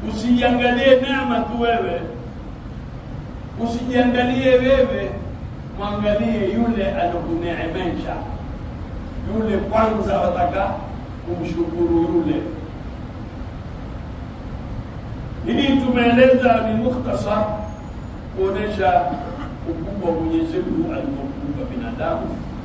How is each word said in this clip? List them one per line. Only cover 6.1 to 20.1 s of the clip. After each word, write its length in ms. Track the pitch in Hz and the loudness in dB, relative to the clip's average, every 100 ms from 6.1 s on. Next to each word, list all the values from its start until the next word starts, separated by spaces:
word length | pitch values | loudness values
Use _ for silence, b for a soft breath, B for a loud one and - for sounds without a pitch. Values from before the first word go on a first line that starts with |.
| 208 226 208 185 | 2 2 2 0
yule 380 | 220 233 202 190 | 2 2 2 0
aliyokuneemesha. 1200 | - 175 175 165 165 170 170 165 180 180 151 - - - - - - - - - - - - - | 0 0 -2 -2 -2 -2 -2 -4 -2 -2 -2 -4 -6 -6 -8 -8 -8 -8 -8 -8 -8 -8 -6 -4
Yule 220 | 220 214 202 | -2 0 0
kwanza 600 | - 220 220 214 196 196 | 2 2 4 2 2 2
wataka 500 | 180 175 175 190 196 - - - - - 170 | 2 2 0 2 -2 -2 -8 -10 -10 -10 -6
kumshukuru 760 | - - - - - 339 165 | -4 -4 -2 -2 2 2 4
yule. 380 | 165 175 - - - - - - - - - - - - - - - - - - - - - - - - - - - - - - - - - | 4 2 2 0 -2 -8 -10 -10 -10 -10 -10 -10 -10 -10 -10 -10 -10 -10 -10 -8 -8 -10 -10 -10 -10 -8 -8 -8 -8 -10 -10 -8 -8 -6 -2
Hili 340 | 240 277 269 | 0 4 4
tumeeleza 800 | 247 240 233 240 262 247 240 220 220 | 4 4 6 8 8 8 6 4 4
ni 60 | |
mukhtasar 680 | 220 233 - - - 208 214 214 - - - - - - - - - | 2 0 0 -2 -2 0 0 0 -2 -6 -10 -10 -10 -10 -10 -10 -2
kuonesha 680 | 190 196 214 208 190 175 175 - - - - - - | 0 0 -2 2 4 4 2 -2 -6 -8 -8 -8 -6
ukubwa 400 | 160 160 202 170 | -4 -4 -2 0